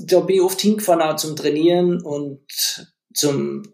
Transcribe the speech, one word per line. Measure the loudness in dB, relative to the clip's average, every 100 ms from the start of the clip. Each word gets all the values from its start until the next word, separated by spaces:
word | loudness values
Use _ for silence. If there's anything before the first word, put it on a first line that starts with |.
da | 2 2
bin | 4 2
ich |
oft | 2 0
hingefahren, | 0 2 2 2
auch | 2 -2
zum | -6 -4
Trainieren | -2 2 4 4 2 0
und | -4 -8 -8 -12 -12 -6 -6 -6 -14 _ _
zum | -2 -2 0 -4 -8 -12